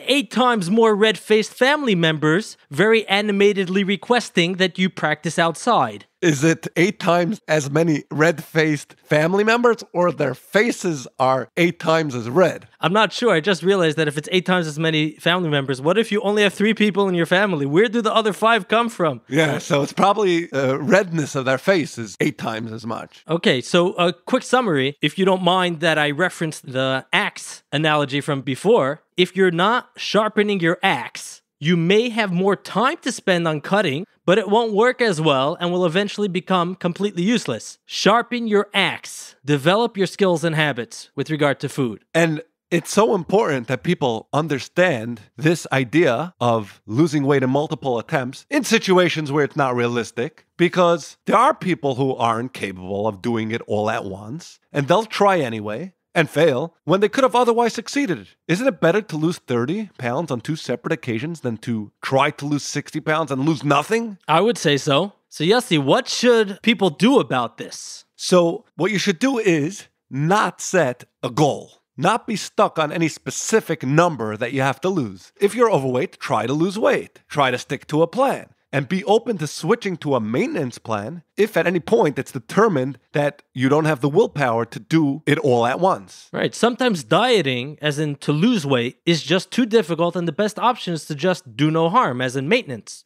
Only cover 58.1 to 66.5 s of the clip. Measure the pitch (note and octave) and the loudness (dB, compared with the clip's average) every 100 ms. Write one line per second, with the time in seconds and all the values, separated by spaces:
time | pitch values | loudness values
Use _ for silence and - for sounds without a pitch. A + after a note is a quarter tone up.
58.1 | B2+ F#2+ _ - F3 C4 F3 E3 G3+ G#3+ | -4 -8 _ -4 0 0 0 2 0 -2
59.1 | D#3 D#3+ E3+ - A#2+ B2 G3+ G#3 - B2 | -4 -2 -4 -4 -2 -2 -4 -8 -8 -6
60.1 | C3 E3 B2 - D#3 - - - D#3+ - | -4 -4 -6 -6 -8 -6 -6 -4 -6 -4
61.1 | A2+ D3+ E3 B2 A2 - A2+ G#2 - - | -6 -6 -8 -8 -8 -6 -6 -8 -12 -2
62.1 | C3+ D3 - C#3+ D3 - D3 - D#3 D#3 | 2 2 -2 -4 -4 -4 -8 -8 -8 -4
63.1 | D#3 D3 C3 D3 D3 D3 C#3+ D3 A3+ A#3 | -4 -2 -2 0 0 2 0 2 -2 -4
64.1 | G3 - D#3+ G#3+ G3 D#3+ C#3+ D3+ C#3 G3 | -8 0 2 2 0 0 0 2 0 0
65.1 | _ _ - D#3+ A#3+ - D#3+ C3+ A3 B3 | _ _ -4 2 2 2 0 2 2 0
66.1 | - A#3+ A#3 G3+ | 0 4 4 2